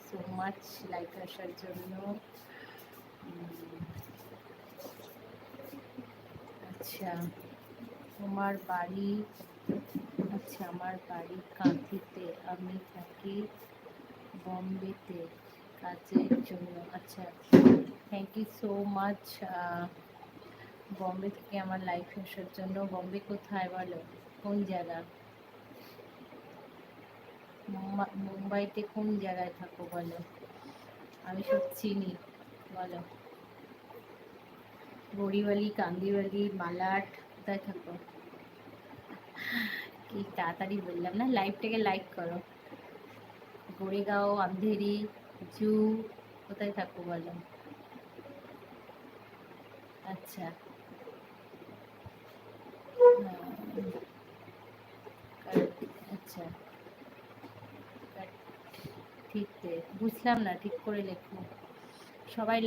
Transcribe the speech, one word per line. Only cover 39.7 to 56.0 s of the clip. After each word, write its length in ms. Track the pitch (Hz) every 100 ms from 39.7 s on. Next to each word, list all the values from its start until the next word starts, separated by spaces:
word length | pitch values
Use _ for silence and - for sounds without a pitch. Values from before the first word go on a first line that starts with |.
| - - - -
কি 140 | 208 196 -
তাড়াতাড়ি 400 | 170 170 190 202 180
বললাম 260 | 170 175 196
না, 60 | 262 233
লাইভটাকে 420 | 196 196 220 226 202
লাইক 180 | 190 - -
করো। 220 | 170 175 - - - - - - - - - - - - - 185
গোরেগাঁও, 560 | 190 202 202 202 202 202 185
আন্ধেরি, 600 | 185 214 202 202 208 214 - - - - -
জু, 160 | 214 214 214 220 220 - - - -
কোথায় 240 | 202 208
থাকো 280 | 202 185 180 175
বলো? 240 | 170 170 175 - - - - - - - - - - - - - - - - - - - - - - - - - - 196
আচ্ছা, 320 | 185 - - 165 165 - - - - - - - - - - - - - - - - - - - - - - - 494 494 480 370 - - - - - 185 - - - - - - - - - - - - - - - - 185 - - - -